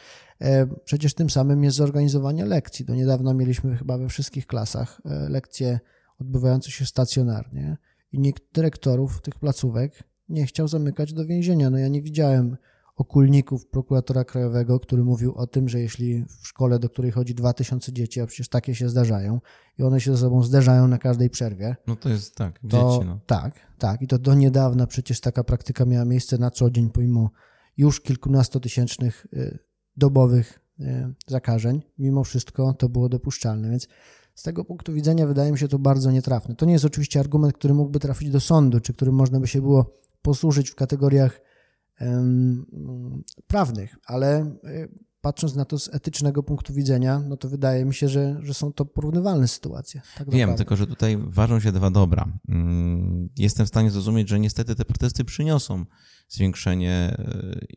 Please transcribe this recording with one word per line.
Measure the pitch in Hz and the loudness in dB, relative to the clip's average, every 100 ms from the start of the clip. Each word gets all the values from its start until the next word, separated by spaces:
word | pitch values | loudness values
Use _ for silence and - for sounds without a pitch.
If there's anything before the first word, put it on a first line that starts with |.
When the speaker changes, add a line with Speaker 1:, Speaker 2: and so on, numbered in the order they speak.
| - - - - | -20 -20 -20 -4
Speaker 1:
E, | 135 135 131 - - | 2 2 2 -4 -4
przecież | 147 147 | 0 0
tym | - 160 | 0 0
samym | 135 139 143 | 2 2 4
jest | 143 135 | 2 2
zorganizowanie | 143 147 147 143 135 156 202 | 0 2 2 0 -2 -2 0
lekcji. | 165 - - 131 | -2 -2 -8 -4
Do | 123 | 0
niedawna | 131 131 131 | 0 2 2
mieliśmy | 131 127 123 135 123 | 2 0 0 -2 -4
chyba | 123 127 | -4 -6
we | 127 | -6
wszystkich | - 139 139 - | -6 -8 -8 -8
klasach, | 117 113 131 123 - 151 | -6 -6 -6 -8 -10 -10
e, | 147 147 | -8 -4
lekcje | 135 - - 127 120 - _ _ - | -6 -6 -6 -4 -4 -8 _ _ -14
odbywające | 131 131 127 131 135 | -4 0 2 0 -2
się | - 131 | -8 -4
stacjonarnie | - 123 135 120 110 - 135 147 156 _ _ _ | -2 0 0 0 -2 -8 -8 -8 -8 _ _ _
i | 135 | -2
nikt | 139 - - | -2 -2 -6
dyrektorów | 160 160 - 135 127 135 - | -2 -2 -2 -2 0 -2 -6
tych | - - | -10 -6
placówek | 147 - 127 110 143 - - _ - | -4 -2 -2 -2 -4 -8 -20 _ -8
nie | 160 135 | -4 -4
chciał | - 151 | -4 -4
zamykać | 160 143 147 151 | -2 -2 -4 -6
do | 160 160 | -6 -4
więzienia. | 175 175 165 131 | -2 0 2 2
No, | 131 | 2
ja | 135 | 0
nie | 143 | -2
widziałem | 151 151 143 131 123 131 _ _ _ - | -4 0 2 2 2 -4 _ _ _ -8
okulników | - 143 135 139 - 127 - | 0 6 6 6 2 -4 -6
prokuratora | 135 - 131 127 127 | -6 -2 -2 0 -2
krajowego, | 123 127 123 120 120 127 | -2 -4 -2 0 0 0
który | - 123 | 2 2
mówił | 123 117 123 - | 2 2 0 -4
o | 123 | -4
tym, | 135 131 | -2 0
że | 120 | -2
jeśli | 117 - 120 120 120 | -4 -4 -4 -4 -6
w | - - | -12 -12
szkole, | - 127 120 | 0 2 2
do | 120 | 0
której | - 123 | -2 -2
chodzi | 123 123 120 | -2 -2 0
dwa | 120 | 0
tysiące | 120 123 127 - | 0 -2 -4 -6
dzieci, | 123 113 123 | -6 -4 -4
a | 117 | -6
przecież | - 123 | -8 -4
takie | 123 131 120 | -4 -2 -2
się | 123 | 0
zdarzają | 123 117 101 101 120 - _ _ - | 2 2 0 -2 -4 -6 _ _ -2
i | |
one | 131 131 | 0 2
się | 127 | 2
ze | 123 | 2
sobą | 127 127 | 2 2
zderzają | 120 139 127 127 127 | 4 4 6 6 6
na | 123 | 4
każdej | 131 120 123 | 0 2 0
przerwie, | - 117 95 107 123 117 | 0 -6 -6 -8 -6 -8
Speaker 2:
No | 110 | -6
to | 139 | -2
jest | 104 - - | -4 -6 -8
tak, | 95 - | -8 -8
Speaker 1:
to | 104 | -2
Speaker 2:
dzieci, | 107 123 123 90 | 2 4 2 0
no. | 98 - | -6 -2
Speaker 1:
tak, | 98 - - _ - | -2 -4 -10 _ -6
tak. | 104 117 | -4 -4
I | 131 | -2
to | 123 | 0
do | 135 139 | 4 6
niedawna | 135 131 131 123 120 | 6 4 2 2 0
przecież | - - 123 | -2 -4 -4
taka | 123 127 | -2 -2
praktyka | 113 120 - - 123 | -2 -2 -2 0 2
miała | 123 120 | 2 2
miejsce | 127 - 123 | 0 0 -2
na | 123 | -2
co | - 123 | 2 2
dzień, | 120 113 | 2 2
pomimo | 127 123 117 110 - _ _ _ - | 2 2 2 0 -4 _ _ _ 2
już | 147 - | 2 2
kilkunastotysięcznych, | - 127 135 135 123 135 123 127 123 - 123 - - | -2 -4 2 2 2 0 -4 -2 -2 -2 -4 -4 -10
y, | 131 131 - _ _ _ 135 | -8 -8 -10 _ _ _ 0
dobowych, | 139 135 123 123 113 _ _ - | 4 6 6 4 0 _ _ -10
y, | 135 127 127 135 - | -6 -6 -6 -10 -8
zakażeń. | 131 - 113 117 147 - - | -6 -2 0 0 -4 -6 -4
Mimo | 135 135 | 0 0
wszystko | 127 123 - - 131 | -2 -4 -6 -4 -2
to | 139 123 | 0 -2
było | 123 123 | 0 0
dopuszczalne, | 123 143 - 113 107 110 | -2 -6 -6 -4 -4 -4
więc | 123 - _ _ _ _ - | -4 -6 _ _ _ _ -14
z | |
tego | 165 170 - | -10 -8 -10
punktu | 175 - | -12 -8
widzenia | 151 151 165 147 | -2 0 2 2
wydaje | 139 147 | 2 0
mi | 139 | 0
się | 143 | 0
to | 139 | 2
bardzo | 139 135 131 | 2 2 2
nietrafne. | 131 131 120 - 117 | 2 0 -2 -4 0
To | 165 | 2
nie | |
jest | 165 147 | 4 2
oczywiście | 147 143 143 | 0 -2 -2
argument, | 143 151 147 | 0 2 2
który | - 139 | 2 2
mógłby | 143 143 143 | 2 2 -2
trafić | 139 131 147 | -4 -4 -2
do | 139 | 0
sądu, | - 160 135 117 | 4 6 6 4
czy | - | 0
którym | - 131 135 | -2 0 4
można | 131 131 | 2 2
by | 127 | -2
się | 139 | 0
było | 139 135 120 - _ _ | 4 4 4 -4 _ _
posłużyć | 147 135 165 143 127 | -2 2 2 2 0
w | - | -4
kategoriach, | 135 143 139 139 131 - _ _ _ _ _ - | -4 0 4 4 4 0 _ _ _ _ _ -10
em, | 120 123 127 127 127 123 - - 139 123 123 131 - - - | -4 0 2 2 2 -2 -8 -14 -14 -12 -12 -12 -14 -12 -2
prawnych, | 202 143 107 98 - - | 0 0 -4 -10 -16 -8
ale, | 127 139 151 151 - 156 | -2 2 2 -2 -8 -14
y, | 160 160 - _ _ | -12 -14 -18 _ _
patrząc | 143 - 160 139 | -6 -4 -4 -2
na | 135 | -4
to | 147 | -6
z | - 147 | -6 -8
etycznego | 165 - 147 143 | -6 -4 -2 -2
punktu | 143 143 - | -2 -6 -4
widzenia, | 139 135 127 131 139 | -2 0 2 0 -2
no | 143 139 | -4 -8
to | 131 | -8
wydaje | 139 135 127 131 | -2 0 0 -2
mi | |
się, | 131 143 | 0 0
że, | 139 139 147 | 0 -2 -4
że | 143 | -8
są | 139 147 | -6 -6
to | - 143 | -4 -6
porównywalne | - 151 175 196 160 120 | -4 -2 0 2 2 2
sytuacje, | - - - - 135 - - | 0 -10 -12 -14 -18 -18 -14
tak | 139 | 0
Speaker 2:
Wiem, | 131 | 2
Speaker 1:
naprawdę. | 104 90 | 2 0
Speaker 2:
tylko | 101 101 | 0 0
że | 101 | 0
tutaj | - 110 107 | 0 0 0
ważą | 107 92 117 113 | 0 2 4 2
się | 104 | 2
dwa | 92 95 | 2 4
dobra. | 98 90 85 - 90 - | 4 4 2 -4 -6 -4
Mm, | 85 85 85 87 87 90 87 87 - | -2 0 0 0 0 -2 -4 -6 0
jestem | 101 - 101 | 0 2 0
w | |
stanie | 113 110 | 2 2
zrozumieć, | 101 104 113 101 | 0 0 0 2
że | 104 | 0
niestety | 107 - 117 110 | 0 -2 -4 -4
te | - | -4
protesty | - 127 - 120 | -2 -2 -2 -4
przyniosą | - 151 147 - 92 82 _ _ _ _ | -4 0 0 -2 -6 -8 _ _ _ _
zwiększenie, | - 95 - 95 90 90 90 87 - | -2 -2 0 -2 -2 0 0 -2 -4
e, | - 95 92 - - | -6 -8 -10 -10 -12